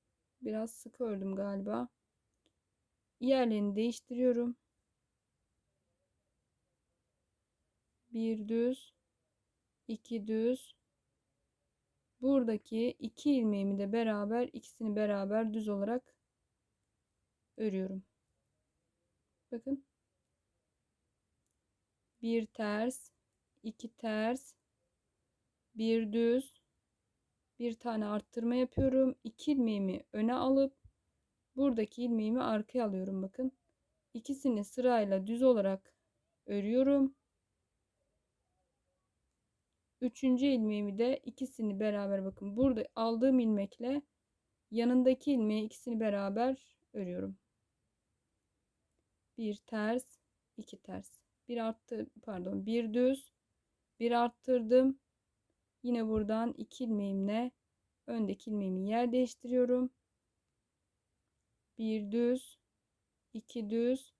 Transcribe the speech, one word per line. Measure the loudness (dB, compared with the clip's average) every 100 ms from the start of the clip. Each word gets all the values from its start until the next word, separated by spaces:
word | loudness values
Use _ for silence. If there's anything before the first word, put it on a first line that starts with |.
| _ _ _ _
Biraz | -6 -4 -6
sık | -10 -16 -8
ördüm | -6 -4 -4 -4
galiba. | -4 -4 -4 -4 -6 _ _ _ _ _ _ _ _ _ _ _ _ _
Yerlerini | 2 4 4 2 0 0
değiştiriyorum. | -2 -4 -8 0 2 2 -2 -6 _ _ _ _ _ _ _ _ _ _ _ _ _ _ _ _ _ _ _ _ _ _ _ _ _ _ _ _ _ _ _ _ _ _ _
Bir | -4 -2 -4 -2
düz, | 0 0 -2 -12 _ _ _ _ _ _ _ _ _ -12
iki | -12 -8 -8 -2
düz. | 0 0 -2 -6 _ _ _ _ _ _ _ _ _ _ _ _ _ _ _
Buradaki | 4 4 4 -2 -4 -2 -2 -2
iki | -12 -2 2
ilmeğimi | 4 2 0 0 -2
de | 0
beraber, | 0 0 0 -2 -2 -2
ikisini | -8 -16 -6 -4 0
beraber | 0 0 0 0 0
düz | -2 -2
olarak | -2 -2 -2 -6 _ _ _ _ _ _ _ _ _ _ _ _ _ _ -4
örüyorum. | -2 -2 -4 -8 -14 _ _ _ _ _ _ _ _ _ _ _ _ _ _
Bakın. | -10 -6 -8 -8 _ _ _ _ _ _ _ _ _ _ _ _ _ _ _ _ _ _ _ _ _ _ _
Bir | -2 -2 -2
ters, | -4 -2 0 -2 -4 -14 _ _ _ _ _
iki | -12 -12 -16 -8
ters, | -4 -2 -2 -2 -8 -20 _ _ _ _ _ _ _ _ _ _ _
bir | -4 2 2 2
düz, | 2 4 2 0 -14 _ _ _ _ _ _ _ _ _ -6
bir | -6
tane | -4 -4 -4 -2
arttırma | -4 -4 -4 0
yapıyorum. | 2 0 2 4 4 4 0
İki | -12 -6 0
ilmeğimi | 2 2 0 -2 -4 -6
öne | -2 0
alıp | 2 4 4 2 -2 -20 _ _ _ _ _ _ 0
buradaki | 2 2 -2 -4
ilmeğimi | -2 0 2 0
arkaya | 2 0 0 -2 -2
alıyorum. | -2 -4 -4
Bakın. | -6 -4 -6 -6 _ _ _ _ _
İkisini | -12 -8 -2 0 0
sırayla | -2 0 2 2 2 0 -2
düz | 2
olarak | 4 4 2 -2 -8 _ _ _ _ _ -6
örüyorum. | -4 0 2 4 4 2 -2 _ _ _ _ _ _ _ _ _ _ _ _ _ _ _ _ _ _ _ _ _ _ _ _ _ _ _ _
Üçüncü | -4 0 0 4 4
ilmeğimi | 2 2 -2 -4 0
de | 0 0
ikisini | -6 -10 -10 -4 -4 0
beraber, | 0 0 -2 -2
bakın, | -4 -8 -8 2
burada | 2 2 -4 -4
aldığım | -2 2 4 6
ilmekle | 4 2 -2 -6 -4 -4 -6 _ _ _ _ _ _
yanındaki | 0 4 6 6 4 2
ilmeği | 2 2 0 -4
ikisini | -8 -6 -2
beraber | 0 0 -2 0 0 -2 _ _ _
örüyorum. | -8 -6 -6 -6 -10 _ _ _ _ _ _ _ _ _ _ _ _ _ _ _ _ _ _ _ -6
Bir | -6 -6
ters, | -8 -4 -2 -4 -6 -18 _ _ _ -20
iki | -18 -18
ters. | -14 -14 -14 -20 _ _ -10
Bir | -4
arttır-, | -4 -6 _ -8 -8 -12
pardon, | -10 -8 -6 -6 -2
bir | 0 0
düz, | 2 2 2 -6 _ _ _ _ _ _ _
bir | 0
arttırdım. | 2 0 -2 0 0 6 6 6 0 _ _ _ _ _ _ _ _
Yine | -2 0 2
buradan | 0 0 0 -2
iki | -6 -12 -6
ilmeğimle | -2 -2 0 -2 0 -2 -4 -8 _ _ _ _ -8
öndeki | -4 -2 -4 -4
ilmeğimi | -4 -2 -2 -2
yer | 0 2
değiştiriyorum. | 2 0 -4 -2 2 2 2 0 -6 _ _ _ _ _ _ _ _ _ _ _ _ _ _ _ _ _ -6
Bir | -4 -2 -2
düz, | 0 0 0 -6 -20 _ _ _ _ _ _ _
iki | -16 -10 -10 -4
düz. | 0 2 0 -4